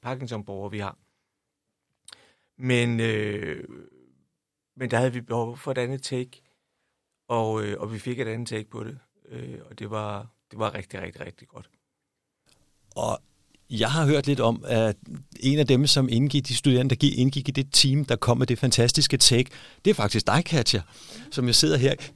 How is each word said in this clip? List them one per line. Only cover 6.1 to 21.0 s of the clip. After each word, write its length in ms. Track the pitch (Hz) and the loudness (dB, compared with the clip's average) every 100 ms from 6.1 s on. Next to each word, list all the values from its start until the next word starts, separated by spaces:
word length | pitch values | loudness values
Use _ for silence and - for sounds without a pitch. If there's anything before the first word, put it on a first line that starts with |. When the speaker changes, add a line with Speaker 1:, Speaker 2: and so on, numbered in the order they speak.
| 127 123 - _ _ _ _ _ _ _ _ - | -6 -6 -12 _ _ _ _ _ _ _ _ -4
Speaker 1:
og, 360 | 117 110 110 | 0 0 -2
øh, 160 | 104 101 | -4 -6
og 140 | 107 | -8
vi 60 | 110 | -8
fik 200 | 127 123 | -8 -6
et 80 | 113 | -6
andet 200 | 113 117 | -6 -8
take 220 | 110 107 | -8 -10
på 140 | 117 | -12
det, 160 | 110 131 _ _ _ | -14 -14 _ _ _
øh, 300 | - - - - | -16 -14 -16 -18
og 100 | - | -14
det 100 | 104 | -10
var, 380 | 107 104 101 113 _ _ | -8 -6 -8 -12 _ _
det 80 | 107 | -6
var 140 | 107 | -6
rigtig, 280 | - - 95 | -6 -10 -12
rigtig, 240 | 90 - - | -12 -12 -16
rigtig 220 | - - | -16 -20
godt. 220 | - - _ _ _ _ _ _ _ _ _ _ _ _ - | -20 -20 _ _ _ _ _ _ _ _ _ _ _ _ -8
Speaker 2:
Og 260 | 113 - _ _ _ _ - | -6 -6 _ _ _ _ -10
jeg 220 | 117 110 | -2 0
har 140 | 156 143 | 2 4
hørt 220 | 147 139 | 4 2
lidt 120 | 139 | 2
om, 240 | 113 117 - | 2 0 0
at 280 | 113 110 104 - - - - | 2 2 -2 -8 -16 -16 -4
en 200 | 135 151 | 2 4
af 80 | 143 | 4
dem, 200 | 127 143 | 4 4
som 220 | 143 127 | 4 2
indgik, 380 | 117 139 143 135 | 2 2 0 -2
de 80 | 117 | 0
studerende, 340 | 143 123 127 | 4 4 4
der 100 | 120 | 2
gi-, 160 | 147 - | 2 4
indgik 340 | 131 139 139 | 2 0 -2
i 20 | |
det 160 | 139 139 | -4 0
team, 340 | - 139 139 139 | 4 4 2 0
der 100 | 117 | 0
kom 220 | - 120 | 2 2
med 100 | 131 | 2
det 120 | 120 | 2
fantastiske 580 | 131 - 120 - 139 135 | 2 4 2 2 0 4
take, 340 | - 120 127 - - - 196 | 6 6 2 -6 -20 -2 0
det 60 | |
er 40 | 214 | 2
faktisk 320 | 104 110 - | 0 0 2
dig, 180 | 123 - | 2 2
Katja, 360 | 160 - 104 - - | 0 0 0 -4 -14